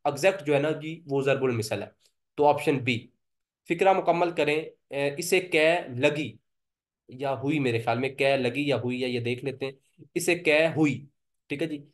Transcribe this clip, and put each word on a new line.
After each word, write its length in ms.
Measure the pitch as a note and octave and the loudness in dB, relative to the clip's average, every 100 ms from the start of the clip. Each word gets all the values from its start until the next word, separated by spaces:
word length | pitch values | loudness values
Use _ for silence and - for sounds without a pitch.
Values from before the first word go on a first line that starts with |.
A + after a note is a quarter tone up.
| D3+ | -6
एग्जैक्ट 360 | C3+ F3+ F#3 | 0 2 2
जो 120 | C#3 | 0
है 60 | C#3 | 0
ना 100 | D3+ | 2
जी, 340 | D3+ D#3 E3 - | -2 -6 -12 -4
वो 140 | C#3 | -2
ज़रबुल 280 | C3+ C3+ C3 | 0 0 0
मिसल 320 | A#2 A2 G2+ | -2 -4 -6
है। 100 | G2 _ _ _ _ - | -8 _ _ _ _ 2
तो 80 | |
ऑप्शन 360 | D3 C#3+ - C3+ | 4 4 0 0
बी। 300 | A#2 A2+ - _ _ _ _ _ - | 0 -4 -6 _ _ _ _ _ -6
फिक्रा 260 | E3+ F#3+ | 2 4
मुकम्मल 360 | F#3+ E3+ E3+ F3 | 4 2 2 0
करें, 400 | E3 D3 D3+ D#3+ - _ C3+ C#3+ | 0 0 0 -4 -14 _ -4 -4
अ, 60 | C#3+ | -4
इसे 220 | E3+ F#3 | 0 0
कै 480 | F3+ D#3+ D#3 F3 C#3+ | 2 2 4 2 -2
लगी 520 | B2 D3 D3 C3 - _ _ _ _ _ _ - | 0 0 0 -4 -10 _ _ _ _ _ _ -20
या 200 | B2+ C3+ | -8 -6
हुई, 280 | C3 C#3 D#3 | -2 0 0
मेरे 200 | B2+ A2+ | 0 0
ख्याल 200 | A2+ A#2 | 0 -2
में 180 | C3 C3+ | -2 0
कै 200 | C#3 C#3 | 2 2
लगी 340 | B2 B2+ D3 | 0 -2 -2
या 60 | B2 | -2
हुई 260 | B2 B2 | -2 -4
है, 80 | B2+ | -4
ये 100 | B2 | -4
देख 240 | A2+ B2+ | -4 -4
लेते 220 | C#3 B2 C3+ | -6 -8 -10
हैं। 380 | - _ _ - F3 | -10 _ _ -10 -4
इसे 180 | E3+ | 0
कै 320 | E3+ E3 D3+ D#3+ | 0 2 4 2
हुई, 420 | D#3 D3+ C#3 - _ _ _ - | 2 0 0 -8 _ _ _ -12
ठीक 120 | C#3+ | -6
है 60 | D#3+ | -6
जी। 160 | D3 C#3+ | -8 -14